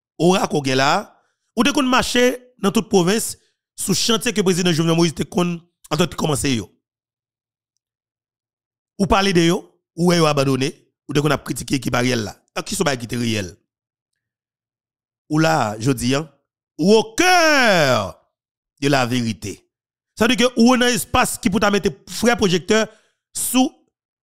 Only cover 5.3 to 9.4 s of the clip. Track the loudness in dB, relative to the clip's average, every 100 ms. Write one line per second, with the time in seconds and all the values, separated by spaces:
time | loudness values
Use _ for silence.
5.3 | -2 -2 -4 -12 _ -8 -2 -2 -2 -2
6.3 | -2 -2 -4 -6 _ _ _ _ _ _
7.3 | _ _ _ _ _ _ _ _ _ _
8.3 | _ _ _ _ _ _ -4 -2 0 2
9.3 | 2